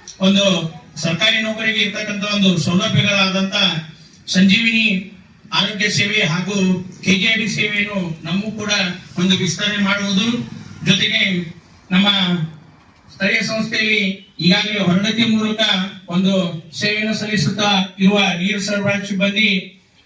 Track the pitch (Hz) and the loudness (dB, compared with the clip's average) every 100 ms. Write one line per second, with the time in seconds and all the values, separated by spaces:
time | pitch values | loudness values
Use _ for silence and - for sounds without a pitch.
0 | - - 190 196 196 175 160 - - - | -20 0 2 4 4 2 -2 -10 -16 -6
1 | 165 - - 220 220 220 214 214 196 - | -4 0 2 2 -2 -2 -2 0 -2 -4
2 | 208 202 202 202 190 170 180 180 214 - | -6 -4 -2 2 2 2 2 0 2 2
3 | 202 202 190 190 196 202 - 160 - - | 2 2 0 0 0 0 0 -2 -8 -16
4 | - - - 185 190 226 233 226 220 190 | -20 -18 -2 4 6 6 4 2 2 0
5 | - - - - - - 202 208 - - | -4 -14 -20 -20 -6 -2 -2 -2 -2 0
6 | 202 214 156 175 185 202 185 180 - - | 0 0 0 -2 -2 0 0 0 -4 -4
7 | 190 190 226 220 220 - 208 208 208 202 | 0 2 2 0 0 -2 -2 -2 -2 -4
8 | 170 156 156 190 214 214 208 202 185 175 | -6 -8 -4 -4 -2 -6 -2 -2 -2 -6
9 | - 175 190 190 185 196 202 208 196 202 | -8 0 2 2 0 -2 -2 0 0 0
10 | 196 190 233 240 - - - - - 190 | 0 0 0 -2 -6 -12 -16 -4 0 2
11 | - - 196 175 165 - - - - 185 | 0 0 0 -2 -4 -12 -20 -20 0 2
12 | 202 196 180 175 156 - - - - _ | 4 2 0 0 -2 -8 -20 -20 -20 _
13 | - - 196 214 214 220 226 220 214 208 | -20 -4 -2 0 -2 -4 -2 -2 0 0
14 | 196 - - - 175 208 208 214 180 185 | -2 -4 -12 -2 2 2 0 0 2 2
15 | 214 226 226 214 214 - - 196 190 - | 2 0 2 2 0 0 0 0 -2 -8
16 | - 180 190 190 170 156 - - 208 214 | -4 0 2 2 0 -4 -10 -6 -4 -2
17 | 214 214 214 208 208 202 208 190 190 - | -2 -4 -2 0 0 0 2 2 0 2
18 | 190 208 190 175 190 208 208 202 202 202 | 4 4 2 0 -2 -2 -2 -2 0 -2
19 | 196 190 196 202 208 185 - - _ _ | -4 0 0 2 2 0 -4 -14 _ _